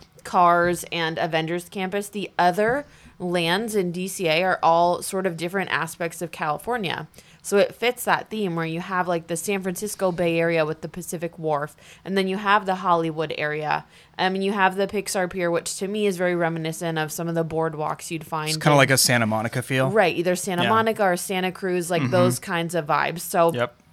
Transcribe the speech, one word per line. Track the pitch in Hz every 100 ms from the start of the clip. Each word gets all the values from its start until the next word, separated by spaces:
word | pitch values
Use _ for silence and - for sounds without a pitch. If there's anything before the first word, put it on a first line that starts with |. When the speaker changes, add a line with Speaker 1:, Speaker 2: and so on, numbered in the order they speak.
| - -
Speaker 1:
Cars | - 190 175 175 175 175 -
and | 170 160 165
Avengers | 170 160 160 175 175
Campus, | 202 185 202 202
the | 208 156 -
other | 180 180 214 277 285 - - -
lands | 180 180 165 190 233 214
in | 175
D | 175 185
C | 196 165
A | 156
are | 185 -
all | 160 170 175 175
sort | - 190 185
of | 160
different | 170 196 180
aspects | 139 160 - 170 -
of | 170
California. | - 156 147 220 247 170 - 156 - - -
So | - 202
it | -
fits | - 240 247
that | 208 160 -
theme | 214 190 165
where | 160
you | 165
have, | 185 185 180
like, | 170 165
the | 165
San | 208 196
Francisco | 185 175 208 - 190
Bay | 175 170 165
Area | 165 165
with | 156 156
the | 160
Pacific | 185 160 170 170 170
Wharf, | 156 143 147 - - - 165
and | 190
then | 190
you | 196
have | 202 208 196
the | 185
Hollywood | 190 170 165 156 156 -
area. | 151 151 151 151 - - _ -
I | 185
mean, | 190
you | 190
have | 208 185 190
the | 190
Pixar | 208 190 202 180
Pier, | 190 175
which | 170 175 -
to | 196
me | 214 202
is | 175
very | 180 175
reminiscent | 165 165 160 160 170 160
of | 151
some | - 170
of |
the | 165
boardwalks | 160 160 160 151 156 151 -
you'd | 160 156
find | 156 156
Speaker 2:
It's | 156
kinda | 151
Speaker 1:
in | 143
Speaker 2:
like | 131
a | 131
Santa | - 120 110
Monica | 110 117 131
feel. | - 131 131
Speaker 1:
Right, | 214 180 160
either | 175 180
Santa | 202 175
Speaker 2:
Yeah. | -
Speaker 1:
Monica | 220 226 220
or | 190 175
Santa | - 185 185
Cruz, | - 190 180 165
like, | 170
Speaker 2:
Mm-hmm. | 123
Speaker 1:
those | 120 - 123
kinds | - 175 165 170
of | 151
vibes. | 147 139 170
So | - 185 170
Speaker 2:
Yep. | 131 120 - _